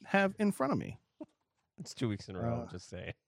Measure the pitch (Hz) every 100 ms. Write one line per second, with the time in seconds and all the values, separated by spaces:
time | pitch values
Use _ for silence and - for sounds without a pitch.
0 | - 196 196 - 208 - 262 95 - -
1 | _ - - _ _ _ _ - - -
2 | 117 98 - 92 117 117 117 90 - 90
3 | 87 -